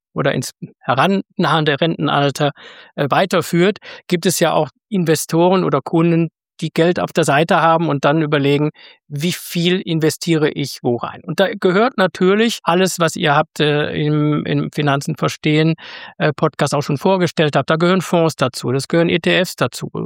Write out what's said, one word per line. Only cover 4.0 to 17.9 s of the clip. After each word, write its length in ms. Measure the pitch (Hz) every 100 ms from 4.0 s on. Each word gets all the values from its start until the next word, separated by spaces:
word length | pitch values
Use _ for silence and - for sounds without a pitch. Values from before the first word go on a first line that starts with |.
| -
gibt 180 | 180 185
es 140 | -
ja 140 | 160
auch 160 | 165 147 _ -
Investoren 760 | 202 165 151 - 165 175 185
oder 180 | 160 147
Kunden, 480 | - 165 170 165 165 _ _ -
die 120 | 160
Geld 260 | - 165 175
auf 140 | 160
der 100 | -
Seite 380 | 160 143 165 180
haben 260 | 160 165 165
und 160 | 143
dann 200 | 143 156
überlegen, 480 | 151 151 139 143 151 - - - -
wie 220 | 143 175
viel 480 | - - 175 170 185
investiere 680 | - 160 156 - - 160 151
ich 300 | - 143 -
wo 140 | 127 120
rein. 260 | - -
Und 160 | - 170
da 100 | 185
gehört 460 | 202 185 180 240 -
natürlich 600 | 185 - 180 202 226 -
alles, 360 | - 175 185 -
was 160 | 160 -
ihr 200 | 170 143
habt, 240 | 156 -
äh, 320 | 147 147 151
im, 520 | - 151 151 151 151
im 280 | - 147 151
Finanzen 420 | - 147 139 151 143
verstehen, 600 | 151 - 156 151 160 160 - - - -
äh, 160 | 156
Podcast 400 | - 160 - 151
auch 80 | 147
schon 160 | - 143
vorgestellt 580 | 190 190 175 - 151 143
habt. 140 | -
Da 60 | 160
gehören 260 | 175